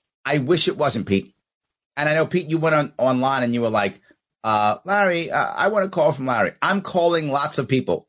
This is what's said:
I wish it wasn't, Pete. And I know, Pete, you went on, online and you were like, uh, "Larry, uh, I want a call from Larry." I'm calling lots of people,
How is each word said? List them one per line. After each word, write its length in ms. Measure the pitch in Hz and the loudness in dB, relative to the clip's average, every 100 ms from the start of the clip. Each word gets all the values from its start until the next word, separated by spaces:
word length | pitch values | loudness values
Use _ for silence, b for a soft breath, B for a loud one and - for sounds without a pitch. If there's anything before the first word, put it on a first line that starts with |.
| _ _ 135 | _ _ -2
I 140 | 147 | -2
wish 280 | 127 170 - | 2 0 0
it 80 | - | 0
wasn't, 320 | 147 120 95 | -2 -2 0
Pete. 260 | 98 - _ _ _ _ _ _ - | 0 -2 _ _ _ _ _ _ -4
And 140 | 151 | 0
I 60 | 156 | 0
know, 100 | 156 | 0
Pete, 240 | 180 151 | -2 -2
you 80 | 160 | 0
went 160 | 160 | 2
on, 200 | 156 139 - | 2 0 -2
online 460 | 131 127 131 135 | 0 2 0 0
and 100 | 120 | 0
you 80 | 120 | 0
were 80 | 117 | 0
like, 320 | 110 101 95 b b _ _ | 0 -2 -4 b b _ _
uh, 340 | 110 107 104 104 | -2 2 2 0
"Larry, 460 | 175 202 196 170 165 | -2 0 2 0 -2
uh, 240 | 143 - | -2 -2
I 140 | - 180 | 0 0
want 180 | 214 190 | 0 -2
a 40 | |
call 220 | 185 156 | 0 0
from 140 | 147 131 | 0 -2
Larry." 280 | 117 92 - | 0 0 0
I'm 200 | 160 196 | -2 -2
calling 500 | 190 185 170 170 151 | -2 2 2 2 0
lots 280 | 135 143 - | -2 -2 -4
of 80 | 131 | 0
people, 360 | 131 101 85 | 0 0 -4